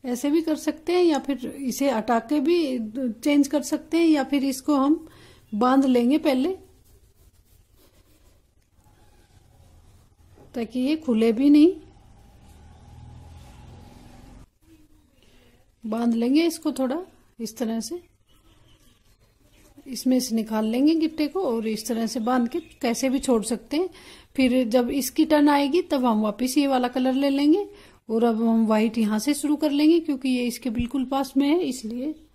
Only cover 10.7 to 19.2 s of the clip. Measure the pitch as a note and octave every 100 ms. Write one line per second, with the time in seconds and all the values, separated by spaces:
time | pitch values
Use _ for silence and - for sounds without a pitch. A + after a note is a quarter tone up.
10.7 | B3+ B3+ D#4 C#4+ A3 A3+ A3+ C#4+ D4 D#4+
11.7 | F#4+ - - - - - - - - -
12.7 | - - - - - - - - - -
13.7 | - - - - - - - - _ _
14.7 | - _ _ _ _ _ _ _ _ _
15.7 | _ A3+ A3 A#3+ A3+ A#3+ C#4+ E4+ E4 D#4
16.7 | B3+ C4 D4+ F#4+ _ _ _ A3+ - A3+
17.7 | A3+ A3 F4 - _ _ _ _ _ _
18.7 | _ _ _ _ _